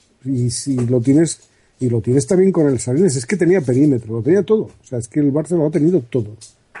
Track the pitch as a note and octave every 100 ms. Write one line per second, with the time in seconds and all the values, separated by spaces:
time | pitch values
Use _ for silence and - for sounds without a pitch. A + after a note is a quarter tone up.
0 | _ _ C3 C3 A#2+ - C#3+ B2+ A#2+ B2+
1 | B2 C#3+ D#3+ - _ _ _ - B2+ A#2
2 | A2 C3+ B2+ F#3 F#3+ E3+ D3 B2 - C3
3 | F#3+ A#2+ - F#3 E3+ F#3+ C3+ B2 D3+ B2
4 | G#2+ A2+ A2 G3 F3 A3 A2 - _ A#2+
5 | - D#3 C#3+ C#3+ D#3 E3+ D3+ D#3+ D3+ F3+
6 | A#2 B2+ G#2+ G#2+ - _ _ -